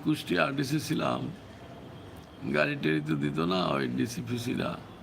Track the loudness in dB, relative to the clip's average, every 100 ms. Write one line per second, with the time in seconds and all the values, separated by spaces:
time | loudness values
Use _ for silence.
0 | 0 0 2 4 4 2 0 0 0 0
1 | 2 0 -2 -8 -14 -16 -16 -14 -14 -14
2 | -14 -16 -16 -8 0 4 4 4 2 2
3 | 2 2 2 2 2 2 2 2 2 0
4 | 0 -2 -4 -4 -2 0 -2 -4 -10 -16